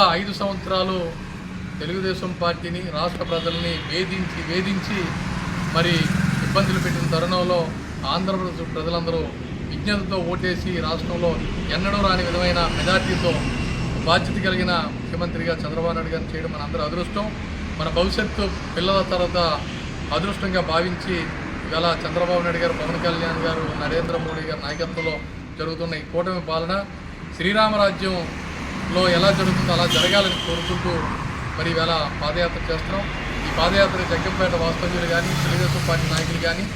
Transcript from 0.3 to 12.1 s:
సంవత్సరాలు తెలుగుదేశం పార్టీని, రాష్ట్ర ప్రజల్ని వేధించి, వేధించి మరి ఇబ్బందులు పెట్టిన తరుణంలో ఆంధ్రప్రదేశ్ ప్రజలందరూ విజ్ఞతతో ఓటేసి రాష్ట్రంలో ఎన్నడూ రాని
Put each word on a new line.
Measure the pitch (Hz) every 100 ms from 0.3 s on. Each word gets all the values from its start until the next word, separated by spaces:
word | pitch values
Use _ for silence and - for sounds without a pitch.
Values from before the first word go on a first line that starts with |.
| 190
సంవత్సరాలు | 202 190 190 185 185 185 170 156 - - - - - -
తెలుగుదేశం | 151 185 190 180 185 180
పార్టీని, | 170 170 170 175 180 151
రాష్ట్ర | 175 180 175
ప్రజల్ని | 165 170 170 170 160 -
వేధించి, | 165 180 190 170 165 156
వేధించి | 175 185 190 170 202 165 147 - - - - - 160
మరి | 170 170 156 - - - -
ఇబ్బందులు | 196 196 185 180
పెట్టిన | 160 - 165
తరుణంలో | 175 185 180 175 156 156 - - 135
ఆంధ్రప్రదేశ్ | 165 190 190 185 170 165 165
ప్రజలందరూ | 156 170 165 165 151 - - - -
విజ్ఞతతో | - 202 202 180 190 170
ఓటేసి | 175 185 175 - 175 160
రాష్ట్రంలో | 165 170 170 170 160 - - - 151
ఎన్నడూ | 196 202
రాని | 196